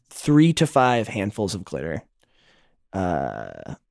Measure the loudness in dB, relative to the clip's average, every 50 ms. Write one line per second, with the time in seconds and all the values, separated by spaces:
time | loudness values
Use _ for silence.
0 | _ -20 -16 -6 0 4 6 6 6 6 4 2 0 2 4 4 4 4 4 2
1 | 0 -2 -4 -4 -4 -4 -2 -2 -4 -4 -4 -6 -10 -10 -8 -8 -6 -6 -8 -8
2 | -10 _ _ _ _ _ _ _ _ _ _ _ _ _ _ _ _ _ -6 -4
3 | -2 -2 -2 -2 -4 -4 -6 -10 -12 -14 -16 -16 -14 -16 -16 -16 _ _